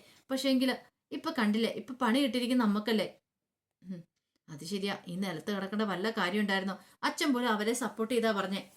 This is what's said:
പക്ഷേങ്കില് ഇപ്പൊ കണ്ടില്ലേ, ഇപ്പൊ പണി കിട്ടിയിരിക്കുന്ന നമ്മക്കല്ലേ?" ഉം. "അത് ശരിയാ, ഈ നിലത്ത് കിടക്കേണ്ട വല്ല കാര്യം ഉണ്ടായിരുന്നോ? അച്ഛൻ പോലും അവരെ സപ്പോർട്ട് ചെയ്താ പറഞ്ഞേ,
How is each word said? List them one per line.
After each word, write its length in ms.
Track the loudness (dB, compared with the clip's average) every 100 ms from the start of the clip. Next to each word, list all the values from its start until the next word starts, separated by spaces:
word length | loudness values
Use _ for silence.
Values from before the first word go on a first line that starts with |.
| -10 -20 _
പക്ഷേങ്കില് 480 | -2 2 4 2 0 -8 _ _
ഇപ്പൊ 180 | -8 -4
കണ്ടില്ലേ, 400 | 0 2 2 0 -2
ഇപ്പൊ 160 | -8
പണി 240 | -2 2 4
കിട്ടിയിരിക്കുന്ന 420 | 4 2 2 4
നമ്മക്കല്ലേ?" 440 | 4 2 2 0 0 -6 _ _ _ _ _ _
ഉം. 180 | -12 -12 -14 _ _ _ -18
"അത് 160 | -14
ശരിയാ, 300 | -6 -4 -4 -4 -6
ഈ 80 | -6
നിലത്ത് 340 | -4 -4 -4
കിടക്കേണ്ട 320 | -4 -2 -2
വല്ല 220 | 0 0 -2
കാര്യം 320 | 0 0 2
ഉണ്ടായിരുന്നോ? 320 | 2 2 0 -6 -10 _
അച്ഛൻ 260 | -4 0 0
പോലും 200 | 2 2
അവരെ 240 | 0 0
സപ്പോർട്ട് 380 | 0 -4 -4 -2
ചെയ്താ 180 | 2 2
പറഞ്ഞേ, 280 | 0 0 -4 -6